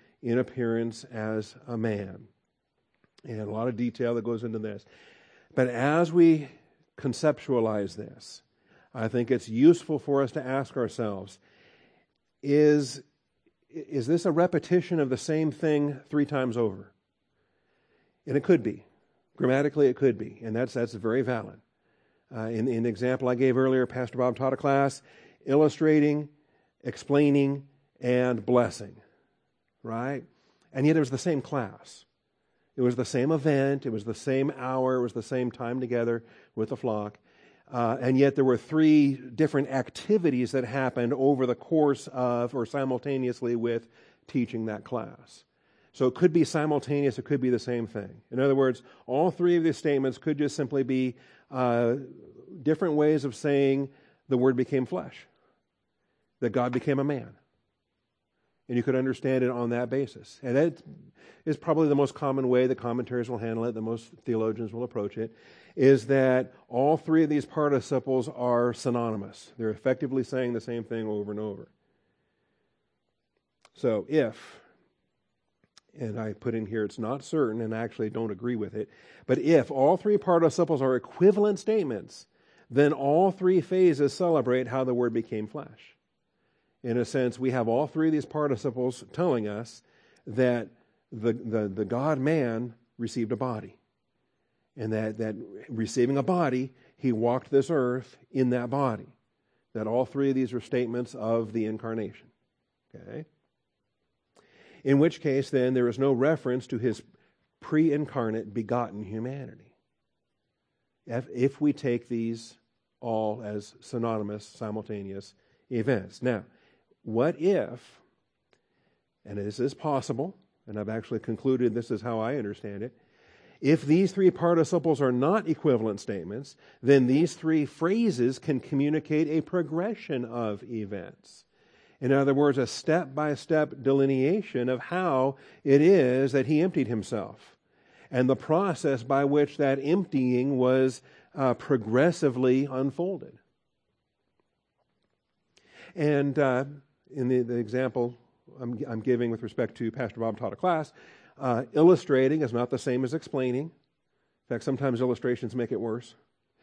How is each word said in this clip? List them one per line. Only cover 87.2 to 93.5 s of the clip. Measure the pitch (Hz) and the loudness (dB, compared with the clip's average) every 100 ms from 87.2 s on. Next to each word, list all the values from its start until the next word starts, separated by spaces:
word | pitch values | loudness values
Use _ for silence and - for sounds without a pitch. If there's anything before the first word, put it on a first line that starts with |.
| 123 127 | -2 -2
we | 131 | -2
have | 127 113 | 0 0
all | 120 151 | 0 0
three | 156 160 | 0 0
of | |
these | 151 | 0
participles | 135 151 147 123 139 127 123 123 - | -4 -4 -2 -2 -4 -2 -4 -6 -12
telling | - 175 123 104 | -2 0 0 -2
us | 104 117 - _ _ _ _ - | -6 -10 -18 _ _ _ _ -6
that | 110 127 120 101 _ _ _ _ | 0 2 0 -6 _ _ _ _
the, | 117 117 | -4 -2
the, | 113 113 110 104 | -2 -4 -2 -2
the | 95 | -4
God-man | 98 117 147 143 139 160 123 113 120 - _ - | -4 -2 -2 0 0 0 0 -4 -6 -12 _ -10
received | 117 127 110 | -6 -4 -4
a | |
body. | 110 127 | -2 -4